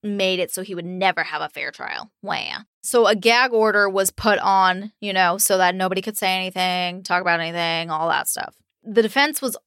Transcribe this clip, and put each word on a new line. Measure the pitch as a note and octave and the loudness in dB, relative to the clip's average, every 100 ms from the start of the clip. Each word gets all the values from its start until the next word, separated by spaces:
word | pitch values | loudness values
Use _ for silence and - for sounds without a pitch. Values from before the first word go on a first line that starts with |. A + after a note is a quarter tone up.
made | G#3 G3+ F#3+ F#3 | -8 -2 0 0
it | E3+ | -4
so | - | -6
he | F#3+ | -8
would | F3 F3 | -8 -8
never | F#3 F#3+ F3 | 0 0 0
have | D#3+ D#3 | -4 -6
a | D3+ | -6
fair | - C3+ | -8 -10
trial. | - - D2 - _ | -10 -10 -10 -12 _
Wah. | G3 D3 - C2+ G#3+ _ | -8 -6 -6 -12 -16 _
So | - A#3+ G#3 | -2 2 4
a | G#3+ | 4
gag | A3+ A#3+ B3+ | 4 4 4
order | A3+ A3 G#3 G3+ | 2 2 4 2
was | F#3+ F#3+ | 2 -2
put | - G#3+ G3+ | 0 2 2
on, | - F#3+ F#3 F#3 G#3 - | 4 4 4 2 -6 -10
you | G#3 | -4
know, | F#3+ F3+ F#3+ | 2 2 2
so | - F#3+ | 2 4
that | F3+ F#3 | 4 2
nobody | F#3 F#3+ | 0 -2
could | F#3+ G#3 | -4 -4
say | G3 F#3 | -2 -2
anything, | F#3 F#3 F#3 F3+ F3+ F3+ | -4 -2 0 0 -2 -6
talk | F#3 F3+ | -2 -2
about | F3+ E3+ | 0 0
anything, | E3 E3+ E3+ E3 E3 | -2 -2 -2 -2 -2
all | D#3 E3 | -2 0
that | C#3 - | -2 -2
stuff. | - - - _ _ | -6 -8 -12 _ _
The | - G#3+ | 0 2
defense | G#3+ C4+ D4 D4+ | 2 2 0 0
was | C4 G#3+ | -6 -6